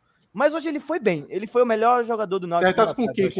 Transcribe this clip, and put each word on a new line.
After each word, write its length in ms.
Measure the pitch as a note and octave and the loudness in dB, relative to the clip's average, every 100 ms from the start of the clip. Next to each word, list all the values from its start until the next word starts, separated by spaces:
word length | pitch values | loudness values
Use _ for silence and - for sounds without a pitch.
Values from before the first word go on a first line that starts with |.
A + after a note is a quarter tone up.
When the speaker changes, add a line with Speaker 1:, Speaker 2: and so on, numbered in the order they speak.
| _ _ _ | _ _ _
Speaker 1:
Mas 220 | F#3+ D4 | 0 0
hoje 140 | D#4 D#4 | 0 -4
ele 120 | D4 | -6
foi 180 | - E4 | -6 -2
bem. 260 | G#3+ D#3+ C#3 | -2 -2 -6
Ele 180 | F3+ G#3 | -8 -2
foi 160 | A#3+ | 0
o 40 | A#3+ | 2
melhor 360 | A3 A3+ B3 | 2 2 2
jogador 360 | A3+ A3+ G3+ G3 | 0 -4 -4 -4
do 80 | F3 | -2
Náutico 180 | E3+ F#3 | 2 2
Speaker 2:
Acertasse 220 | F#3 G3+ | 4 2
Speaker 1:
na 40 | D3+ | 2
Speaker 2:
com 160 | A3 | -2
quem? 120 | - | 0
Speaker 1:
partida. 80 | F#3 | 0